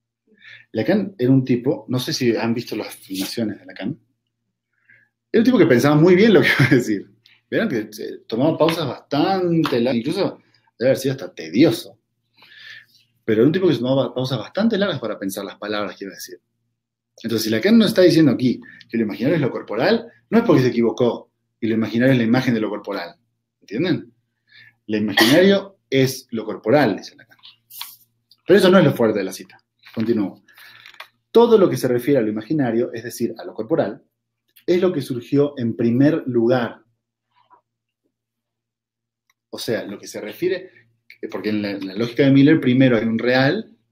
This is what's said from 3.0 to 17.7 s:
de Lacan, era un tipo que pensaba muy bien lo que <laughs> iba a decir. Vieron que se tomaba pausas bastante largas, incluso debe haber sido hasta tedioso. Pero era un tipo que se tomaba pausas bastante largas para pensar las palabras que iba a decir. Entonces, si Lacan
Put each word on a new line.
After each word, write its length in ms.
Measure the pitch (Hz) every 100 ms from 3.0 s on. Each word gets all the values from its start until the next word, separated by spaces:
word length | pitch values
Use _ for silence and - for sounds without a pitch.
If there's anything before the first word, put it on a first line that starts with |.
| - 95 98 120 104 98
de 60 | 90
Lacan, 340 | 92 98 165 _ _ _ _ _ _ _ _ _ _ _ _ _
era 100 | 220
un 40 | 233
tipo 120 | 233
que 80 | 160
pensaba 300 | 120 143 151
muy 200 | 180 180
bien 180 | 226
lo 80 | 165
que 60 | -
<laughs> 120 | -
iba 80 | 131
a 80 | 131
decir. 360 | 110 98 - _ _ _ _
Vieron 180 | 147 220
que 240 | 113 107
se 280 | 110 98 -
tomaba 380 | - 113 156 -
pausas 300 | 165 165 135
bastante 920 | - _ 143 180 190 175 165 156 123
largas, 160 | 123 120
incluso 440 | 131 196 160 - _ _ _ -
debe 120 | 127
haber 60 | -
sido 160 | 135
hasta 200 | 135 -
tedioso. 680 | - 160 143 165 - - _ _ _ _ _ _ - - - _ _ _ _ -
Pero 160 | 107
era 60 | 143
un 40 |
tipo 140 | 185 180
que 60 |
se 60 | 127
tomaba 340 | 127 135 120
pausas 240 | 123 131 120
bastante 400 | 101 190 226 190
largas 220 | 196 139
para 180 | 110 98
pensar 260 | 98 101 95
las 120 | -
palabras 400 | 104 104 98 -
que 80 | 98
iba 80 |
a 20 | 90
decir. 240 | - 90 _ _ _ _ _ _ _ _
Entonces, 220 | 113 110
si 60 | 107
Lacan 280 | 110 196